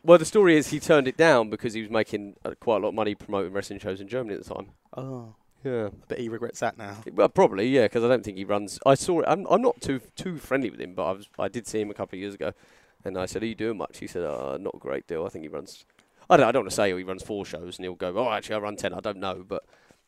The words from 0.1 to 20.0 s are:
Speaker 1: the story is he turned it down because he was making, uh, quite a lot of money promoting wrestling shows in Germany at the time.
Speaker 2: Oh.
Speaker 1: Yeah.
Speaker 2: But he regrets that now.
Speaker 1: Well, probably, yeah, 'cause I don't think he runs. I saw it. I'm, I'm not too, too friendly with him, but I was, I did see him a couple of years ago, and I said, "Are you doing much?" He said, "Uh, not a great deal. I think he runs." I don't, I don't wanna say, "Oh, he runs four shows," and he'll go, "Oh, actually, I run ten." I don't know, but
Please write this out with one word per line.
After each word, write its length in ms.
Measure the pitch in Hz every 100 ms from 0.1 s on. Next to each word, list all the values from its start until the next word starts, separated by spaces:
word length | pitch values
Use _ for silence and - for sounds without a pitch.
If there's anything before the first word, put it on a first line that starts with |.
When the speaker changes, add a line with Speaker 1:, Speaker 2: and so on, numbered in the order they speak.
| 175
Speaker 1:
the 80 | 156
story 320 | 220 185 156
is 100 | 131
he 100 | 151
turned 300 | - 151 131
it 80 | 139
down 320 | 165 127 107
because 240 | 107 120
he 80 | 107
was 100 | 107
making, 460 | 113 107 104 101 -
uh, 60 | - -
quite 160 | - 104
a 40 |
lot 80 | 101
of 60 |
money 200 | 107 107
promoting 400 | 101 - 101 90
wrestling 240 | 98 - 101
shows 200 | 107 95
in 100 | 101
Germany 260 | 123 113 95
at 80 |
the 100 | -
time. 180 | - 98 _ _
Speaker 2:
Oh. 400 | - 131 127 113 _ _ _
Speaker 1:
Yeah. 260 | 135 120 104 - -
Speaker 2:
But 100 | -
he 100 | 117
regrets 320 | 110 117 -
that 160 | 120 -
now. 180 | 101 104 -
Speaker 1:
Well, 160 | - 202
probably, 400 | - 170 95 120
yeah, 180 | 135 107
'cause 140 | 120
I 40 | 120
don't 160 | 123
think 120 | 104 95
he 80 |
runs. 340 | 98 104 101 - 135
I 80 |
saw 260 | 139 - 170
it. 60 | -
I'm, 180 | 170 185
I'm 140 | 190
not 180 | 254 -
too, 200 | - 131 - -
too 220 | 185 156
friendly 320 | - 135 117
with 100 | 57
him, 140 | 78
but 100 | 95
I 80 | 85
was, 160 | 98 104 -
I 100 | 98
did 180 | 120 -
see 140 | 110
him 100 | 104
a 40 |
couple 220 | 104 95 92
of 40 |
years 140 | 101
ago, 180 | 101 80 - _ _ _ _
and 120 | 98 92
I 80 | 92
said, 160 | 98
"Are 40 | 113
you 80 |
doing 240 | 107 110 104
much?" 200 | 73 -
He 80 | -
said, 180 | 90
"Uh, 340 | 80 64 67 69
not 160 | 98
a 40 | -
great 280 | 67 67 -
deal. 180 | 80
I 40 | 90
think 140 | 90
he 60 | 78
runs." 360 | 78 - - _ _ _ _ -
I 60 | 165
don't, 100 | 113
I 40 |
don't 100 | 123
wanna 80 | 95
say, 220 | - 101
"Oh, 40 | 90
he 80 |
runs 180 | 92 95
four 220 | - 101
shows," 320 | 92 80 90 90
and 60 |
he'll 100 | 92
go, 220 | 87 92 95
"Oh, 140 | 123
actually, 260 | 104 101 107
I 20 |
run 160 | 104 101
ten." 160 | 98
I 60 | 87
don't 180 | 107 98
know, 260 | 98 92 92
but 180 | 92 _ _ _ _